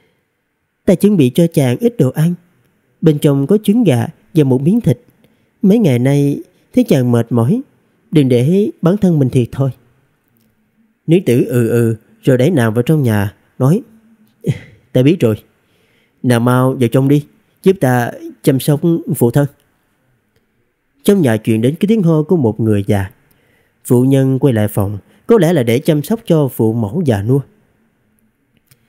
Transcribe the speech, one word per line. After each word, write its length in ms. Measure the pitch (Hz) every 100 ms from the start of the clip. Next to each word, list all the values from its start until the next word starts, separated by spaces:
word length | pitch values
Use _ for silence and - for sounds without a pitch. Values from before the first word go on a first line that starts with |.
| _ _ _ _ _ _ _ _ -
"Ta 100 | 180
chuẩn 220 | 202 196
bị 140 | 131 -
cho 120 | 170
chàng 240 | 160 131 123
ít 160 | 233 -
đồ 120 | 131
ăn, 240 | - 165 175 _ _ _ _ _ -
bên 180 | 160 147
trong 280 | 151 139 139
có 100 | 214
trứng 200 | 208 226
gà 240 | 196 120 117 - _
và 100 | 160
một 180 | 135 127
miếng 200 | 143 226
thịt. 180 | 170 - _ _ _ _ _ -
Mấy 180 | 196 233
ngày 200 | 185 120
nay 400 | 131 143 143 - - _ _ 254
thấy 80 |
chàng 280 | 247 151 123
mệt 200 | 120 110
mỏi, 300 | 120 120 233 - _ _ _ -
đừng 180 | 156 131
để 400 | 120 135 190 214 -
bản 160 | 165 202
thân 220 | 185 156
mình 100 | 131
thiệt 180 | 131 117
thôi." 180 | - 135 - _ _ _ _ _ _ _ _ _ _ _ _ -
Nữ 100 | 180 170
tử 200 | 120 -
ừ 220 | 123 113
ừ 260 | 117 117 113 _ _
rồi 140 | - 123
đẩy 140 | 135
nàng 220 | 160 113
vào 100 | 110
trong 200 | 120 156
nhà, 320 | 123 104 98 - _ -
nói: 220 | 131 202 - _ _ _ _ _ - - - - _
"Ta 100 | 127
biết 160 | 135 180
rồi, 160 | 113 104 _ _ _ _ _ _ _ -
nàng 220 | 123 120 123
mau 300 | 127 131 135
vào 100 | 120
trong 180 | 135 135
đi, 180 | 147 147 _ _ _
giúp 120 | 190 190
ta 320 | 131 123 117 - - -
chăm 160 | 156 135
sóc 220 | - 143 170 165 - 147
phụ 160 | 120
thân." 160 | 143 139 _ _ _ _ _ _ _ _ _ _ _ _ _ _ _
Trong 180 | - 202
nhà 160 | 135 110
truyền 240 | 117 110
đến 140 | 123 165
cái 80 | 196
tiếng 160 | 226
hô 200 | 165 156
của 140 | 151 180
một 220 | 117 104
người 240 | 110 104 98
già. 240 | 101 98 _ _ _ _ _ _ _ -
Phụ 180 | 123
nhân 360 | 131 135 135 131
quay 140 | 143
lại 140 | 110 104
phòng, 300 | - 98 104 _ _ -
có 100 | 233
lẽ 160 | 156
là 100 | 170
để 160 | 117 117
chăm 240 | 160 151
sóc 160 | 143 226 -
cho 220 | 160 135
phụ 260 | - 110
mẫu 280 | 117 104 147 147
già 180 | 104
nua. 160 | 107 135 - _ _ _ _ _ _ _ _ _ _ _ _ _